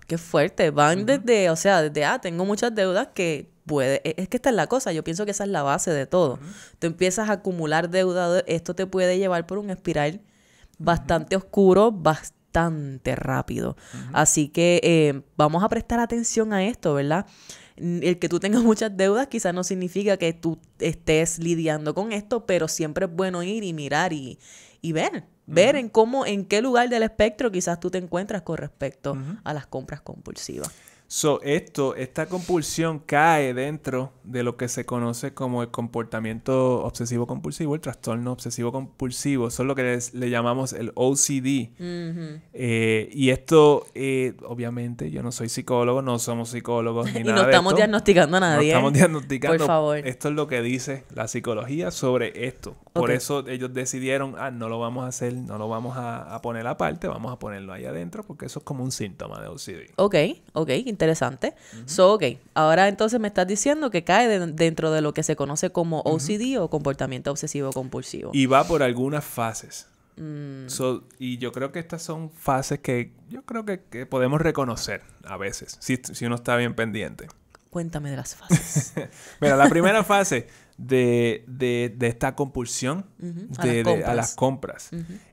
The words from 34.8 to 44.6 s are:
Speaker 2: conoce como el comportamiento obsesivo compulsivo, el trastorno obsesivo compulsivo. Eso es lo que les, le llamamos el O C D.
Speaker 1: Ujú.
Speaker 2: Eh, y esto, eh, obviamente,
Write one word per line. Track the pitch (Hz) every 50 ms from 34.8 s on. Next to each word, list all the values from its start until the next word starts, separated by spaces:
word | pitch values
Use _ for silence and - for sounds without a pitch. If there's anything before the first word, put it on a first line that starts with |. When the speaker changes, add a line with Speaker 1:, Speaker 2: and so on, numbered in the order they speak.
| 120
Speaker 2:
conoce | - 127 120 120 117 117 120 139 135 -
como | - 135 127 123 120
el | 120 117
comportamiento | - - 117 117 - 117 110 - - 110 113 110 110 113 - 135 131 131 127 127 123 104 -
obsesivo | 120 - - 120 120 120 117 120 120
compulsivo, | 131 135 156 151 143 - 165 143 147
el | 160
trastorno | - 135 113 - - 123 113 117 120 127
obsesivo | 127 123 - 120 - 120 120 120
compulsivo. | 117 135 131 - - - 135 123 123 - - 143 139 127 117
Eso | 117 - -
es | 127 139
lo | 135
que | 135 127
les, | 123 123 123 120 - -
le | 123 123 123
llamamos | 120 117 120 120 123 135 131 127
el | - - 117 107 -
O | - 123 131 139
C | 135 - - 143 135
D. | 127 135 139 131 110 120 - -
Speaker 1:
Ujú. | 175 175 175 175 170 165 165 170 165 151 151 160 - _
Speaker 2:
Eh, | - - - 120 113 113 113 113 110 107 107 -
y | - 143 131 127
esto, | 131 127 - - 165 156 151 147 143 - - - -
eh, | 117 135 135 131 131 127 123 - - - -
obviamente, | 120 120